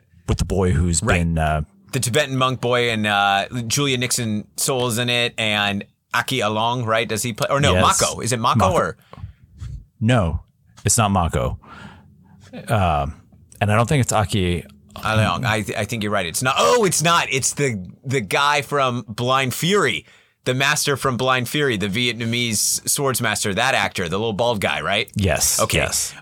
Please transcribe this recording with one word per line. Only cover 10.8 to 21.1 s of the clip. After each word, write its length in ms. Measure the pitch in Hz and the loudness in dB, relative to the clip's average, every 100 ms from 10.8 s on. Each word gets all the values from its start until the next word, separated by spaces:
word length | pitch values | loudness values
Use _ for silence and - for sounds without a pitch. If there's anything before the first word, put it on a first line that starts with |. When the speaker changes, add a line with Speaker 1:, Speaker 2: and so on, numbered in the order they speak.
| - | 0
Speaker 1:
it's 120 | - | 2
not 140 | 104 | 2
Mako. 480 | 98 82 - 62 - - - - - - - - - - - - | 2 2 0 -2 -6 -12 -20 -20 -20 -20 -20 -20 -20 -20 -14 -2
Um, 460 | 110 90 73 71 - - - - - | 0 2 0 -2 -6 -16 -20 -16 -2
and 100 | 101 | 2
I 40 | 110 | 2
don't 120 | 117 | 4
think 140 | 147 | 2
it's 100 | 113 | 2
Aki. 540 | 107 95 107 90 87 - - - - | 0 0 0 0 -2 -6 -18 -20 -8
Speaker 2:
Along. 400 | 107 110 104 85 101 | -2 2 2 0 -2
I, 160 | 110 | -2
th-, 160 | 104 - | -2 -4
I 80 | 101 | -4
think 180 | 120 | -4
you're 80 | 104 | -2
right. 140 | 101 87 | -2 -2
It's 180 | - | -2
not. 120 | 131 135 | -2 2
Oh, 280 | - - 196 | 4 4 4
it's 160 | - | 2
not. 260 | 165 170 135 | 2 2 2
It's 220 | 131 123 | -2 -2
the, 300 | - 139 104 87 - 135 | -2 -2 -2 -8 -12 -4
the 160 | 135 | -2
guy 400 | 101 151 143 147 | 0 0 2 2
from 420 | 127 143 131 120 - | 0 0 0 -2 -6
Blind 460 | 104 120 131 131 - | -4 0 0 0 -2
Fury, 500 | 165 202 143 78 - - _ _ - | 0 2 2 -2 -8 -20 _ _ -4
the 80 | |
master 420 | 127 139 151 - 139 | 0 0 0 0 0
from 200 | 139 | 0